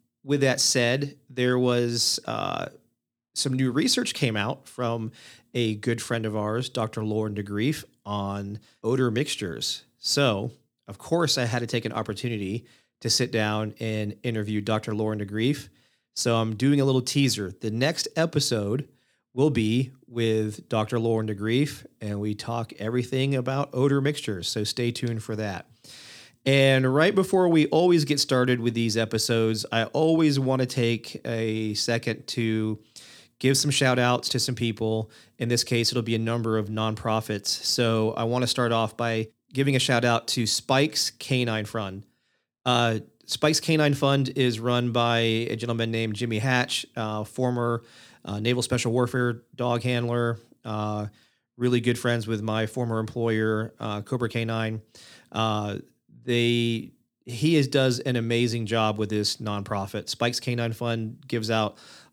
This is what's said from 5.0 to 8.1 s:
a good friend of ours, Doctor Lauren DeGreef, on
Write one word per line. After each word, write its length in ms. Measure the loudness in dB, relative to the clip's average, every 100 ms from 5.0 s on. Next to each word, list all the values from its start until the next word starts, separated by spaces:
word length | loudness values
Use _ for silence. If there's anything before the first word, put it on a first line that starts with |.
| -6 -10 -20 -20 _
a 220 | -2 0 0
good 260 | -2 -2
friend 240 | -2 -4 -2
of 100 | -2
ours, 320 | -2 -2 -4
Doctor 380 | -4 -4 -4 -2
Lauren 280 | -2 -2
DeGreef, 520 | -4 -4 -2 0 -2 -8 _
on 540 | -8